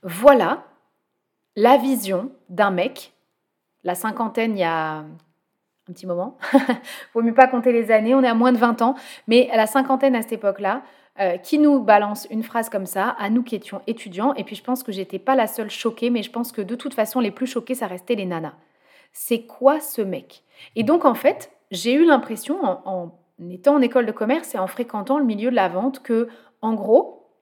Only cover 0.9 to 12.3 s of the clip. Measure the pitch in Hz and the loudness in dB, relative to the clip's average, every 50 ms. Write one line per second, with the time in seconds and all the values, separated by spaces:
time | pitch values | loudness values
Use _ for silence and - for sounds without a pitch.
0.9 | _ _ _ _ _ _ _ _ _ _ _ _ _ 214 208 233 262 277 233 269 | _ _ _ _ _ _ _ _ _ _ _ _ _ 2 6 6 6 6 4 2
1.9 | 269 226 196 190 190 180 202 269 - _ _ _ 185 175 208 202 190 175 185 - | -2 -2 -2 -4 -4 -4 -4 -6 -12 _ _ _ -2 0 0 0 2 0 -2 -4
2.9 | - - - - _ _ _ _ _ _ _ _ _ _ _ _ _ _ _ 180 | -4 -10 -20 -20 _ _ _ _ _ _ _ _ _ _ _ _ _ _ _ -6
3.9 | 175 180 - 220 208 - 233 220 226 233 226 226 214 196 180 165 165 160 160 156 | -6 -4 -6 -8 -4 -4 -6 -4 -2 -2 -2 -2 -2 -2 -2 0 0 -2 -4 -4
4.9 | 156 156 151 151 160 165 _ _ _ _ _ _ _ _ _ _ _ _ _ - | -6 -8 -12 -16 -20 -20 _ _ _ _ _ _ _ _ _ _ _ _ _ -20
5.9 | 175 - - 185 175 175 185 - - _ - - - 269 262 - 240 - - - | -20 -16 -8 -8 -6 -6 -6 -8 -10 _ -10 2 2 2 4 4 -4 -6 -6 -16
6.9 | - - - _ _ 226 226 233 226 262 262 254 262 240 226 254 240 233 226 208 | -18 -18 -18 _ _ -2 -2 2 6 6 6 6 6 0 2 2 2 2 2 4
7.9 | 226 214 214 226 254 269 254 247 233 226 233 254 247 226 233 233 226 226 233 240 | 2 2 4 4 4 4 4 2 2 4 4 4 4 4 2 2 2 2 0 0
8.9 | 269 - - - - - _ - 226 240 254 240 233 220 220 214 - 269 262 269 | 0 -2 -10 -20 -20 -16 _ 2 4 4 4 4 2 0 0 2 2 0 0 2
9.9 | 262 262 277 269 254 233 220 - 226 214 - 202 196 - 202 190 208 269 - - | 0 2 2 2 2 0 -2 -4 -8 -2 -2 -2 -2 -2 -2 -4 -4 -4 -6 -14
10.9 | _ _ _ _ _ - 196 185 175 180 - - - 294 302 294 285 269 220 202 | _ _ _ _ _ -4 -2 -2 -2 -4 -4 -2 2 4 4 4 4 4 4 4
11.9 | 214 208 208 208 214 208 - - | 4 4 4 0 -6 -8 -10 -8